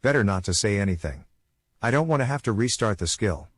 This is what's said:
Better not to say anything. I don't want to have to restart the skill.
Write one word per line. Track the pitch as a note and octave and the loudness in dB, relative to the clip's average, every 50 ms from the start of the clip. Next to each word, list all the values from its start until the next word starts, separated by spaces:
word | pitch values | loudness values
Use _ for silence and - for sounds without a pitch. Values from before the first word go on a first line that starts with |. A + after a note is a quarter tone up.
Better | - B2 C#3+ C#3+ A2 | 2 2 2 4 4
not | G2+ G2 F#2 F2+ | 2 2 0 -2
to | - F2+ | -2 -2
say | - - A2 G#2 G2+ | 0 0 0 0 2
anything. | G2+ G2 F#2 E2+ - D#2+ C#2+ C#2+ - _ _ _ _ _ _ _ _ _ _ _ | 0 0 -2 -2 -4 -8 -10 -10 -16 _ _ _ _ _ _ _ _ _ _ _
I | - A#2 | -2 0
don't | A#2+ C#3+ D#3+ E3 | 2 2 2 2
want | D#3 C#3+ | 0 0
to | C3 | 0
have | B2 C#3 C#3+ | 0 -2 -2
to | - - | -2 -2
restart | A2 G2+ A#2 B2+ - - B2 A2 G#2 F2 | 0 0 0 0 0 0 0 0 0 -2
the | F2+ | -2
skill. | E2+ - - - G#2 F2 D2 - - _ | -4 -4 -2 0 -2 -2 -2 -8 -18 _